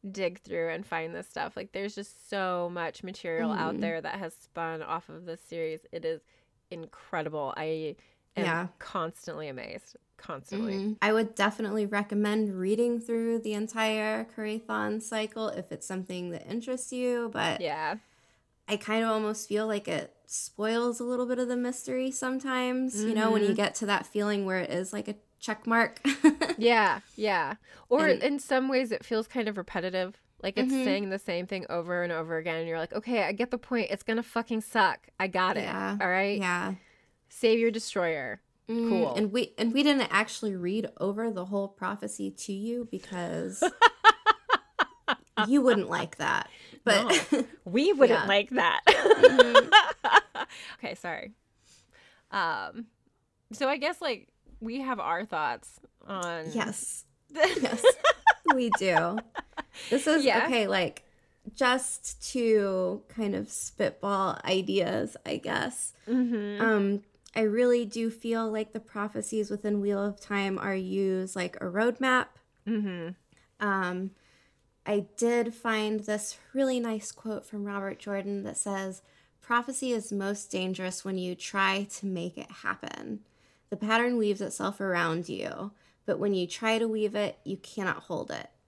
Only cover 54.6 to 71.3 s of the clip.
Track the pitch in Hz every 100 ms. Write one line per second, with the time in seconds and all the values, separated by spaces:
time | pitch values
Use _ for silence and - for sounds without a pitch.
54.6 | 226 247 262 226 - 170 214 165 151 117
55.6 | - - - _ - 196 175 170 160 220
56.6 | 220 208 - - - _ _ 302 320 359
57.6 | 247 233 494 - 640 - - - - 262
58.6 | 240 - 190 160 170 214 - - - -
59.6 | - - - 262 311 311 269 214 240 247
60.6 | 202 196 165 - _ _ _ _ - -
61.6 | 262 254 262 - - - - 262 233 220
62.6 | 196 190 185 202 - - 208 190 214 -
63.6 | - - - - 202 196 190 - - 190
64.6 | 190 196 175 - - - - - - -
65.6 | - 247 - - - 254 247 233 208 208
66.6 | 226 214 196 202 - _ - - 220 214
67.6 | 247 240 220 226 226 226 226 226 226 214
68.6 | 214 220 220 214 208 220 214 220 202 202
69.6 | 208 208 202 202 202 202 - 202 196 190
70.6 | 196 190 185 190 196 185 190